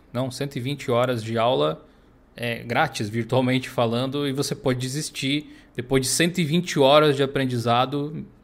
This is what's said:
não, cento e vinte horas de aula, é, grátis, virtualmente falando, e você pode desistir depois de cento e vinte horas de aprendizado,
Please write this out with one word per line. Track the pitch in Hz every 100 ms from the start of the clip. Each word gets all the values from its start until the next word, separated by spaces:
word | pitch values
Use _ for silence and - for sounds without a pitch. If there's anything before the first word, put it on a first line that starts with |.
| -
não, | 120 131
cento | 123 139 139
e |
vinte | 123 143 -
horas | 120 127 123
de | 110 113
aula, | 117 139 151 160 - - _ _ _ -
é, | 120 113
grátis, | 117 120 160 - 104
virtualmente | 113 113 127 127 127 131
falando, | - 117 117 131 143 143
e |
você | 135 135
pode | - 135 123
desistir | 131 143 156 - 135 147 151 - -
depois | - 120 135
de | 127
cento | - 170 175
e |
vinte | 156 175 180 156
horas | 135 151 151 135
de |
aprendizado, | 135 139 131 120 117 120 131 143 147 156 - -